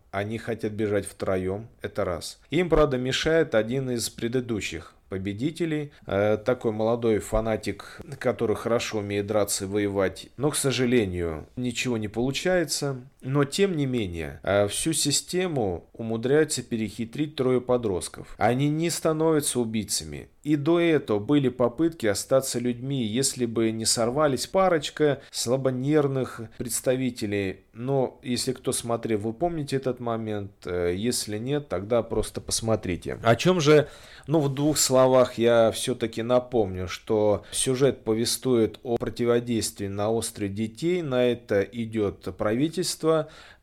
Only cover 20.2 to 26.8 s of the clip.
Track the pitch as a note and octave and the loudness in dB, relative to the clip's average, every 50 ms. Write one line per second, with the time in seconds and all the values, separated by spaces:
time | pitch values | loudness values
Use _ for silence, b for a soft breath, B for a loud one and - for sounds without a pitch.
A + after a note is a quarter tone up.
20.2 | - - _ _ - D3 D#3 D3 C3+ D#3+ E3+ F3 E3+ E3+ D#3 C#3 - - G#2+ G#2 | -12 -14 _ _ 0 0 0 2 4 2 4 4 4 4 4 2 2 0 -2 0
21.2 | G#2 B2 D3 D3 C3+ B2 B2 - B2 A#2 A#2+ - D#3+ E3+ D#3+ - A2+ G#2+ G2 - | 2 2 2 4 4 2 2 2 0 0 2 0 0 0 0 0 0 0 0 0
22.2 | - - C3+ C3+ C3 - - A#2+ A#2+ B2 A#2+ A#2+ B2 C3+ C#3+ C3 A#2 G#2 G#2+ B2+ | 0 2 2 2 2 0 -4 -2 -2 -2 -4 -4 -4 -4 -2 -2 -2 0 0 0
23.2 | C3+ - - B2+ A#2+ A#2 A2+ A#2 A2+ A2 A2 A2+ A2 - - B2+ A2+ A#2 B2 D3+ | 0 0 0 -2 -2 -2 0 0 0 0 0 0 -2 0 0 2 0 0 2 2
24.2 | D#3 D3 C3 A#2+ - - - F#3+ F#3+ F#3 E3+ D#3 C#3+ - - - D3+ D3 C3+ C#3 | 2 2 2 -2 -4 0 2 4 4 4 4 2 -2 -4 -2 2 2 2 2 0
25.2 | B B - - - A#2 B2+ C3+ C3 C3 B2+ B2 C3 C#3+ D3+ D3+ C#3+ C#3 C3+ C3 | B B -8 -4 -2 0 0 0 0 0 -2 0 0 2 4 4 4 2 0 -2
26.2 | B2 - - - A2+ A2 - - - A#2 - - | -4 -4 -6 -12 -14 -12 -10 -8 -8 -6 -4 -2